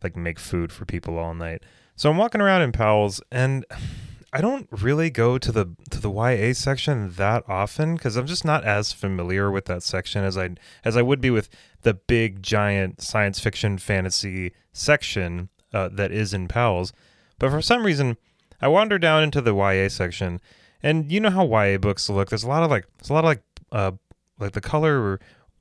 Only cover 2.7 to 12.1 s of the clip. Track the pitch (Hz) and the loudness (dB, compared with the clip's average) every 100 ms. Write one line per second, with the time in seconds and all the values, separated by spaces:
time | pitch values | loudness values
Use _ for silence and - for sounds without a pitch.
2.7 | 113 107 107 104 98 - 127 131 135 - | 2 4 4 2 -2 -6 -2 0 0 -6
3.7 | - - - - - - 135 208 277 - | -12 -12 -12 -14 -18 -6 -2 0 -2 -6
4.7 | 104 113 147 165 117 117 127 - 110 87 | -2 0 2 0 2 2 2 0 0 0
5.7 | 82 - - 107 98 120 117 110 123 135 | -4 -10 -6 -4 0 2 2 2 0 -2
6.7 | 135 - 127 98 87 98 113 - 92 104 | -2 0 -2 -2 -2 0 0 -2 -2 -2
7.7 | - 156 165 127 110 135 175 160 151 107 | -2 -2 -2 -2 -2 -4 -2 0 0 2
8.7 | 104 104 - 98 92 87 95 101 98 - | 0 -2 -4 -4 -4 -2 0 0 -2 -4
9.7 | 90 - 92 - 107 98 92 90 87 - | -6 -4 -6 -4 -2 -2 -2 -6 -8 -18
10.7 | - 120 117 123 135 127 113 - - _ | -8 0 2 2 2 2 0 -2 -10 _
11.7 | _ 117 95 - | _ 0 0 2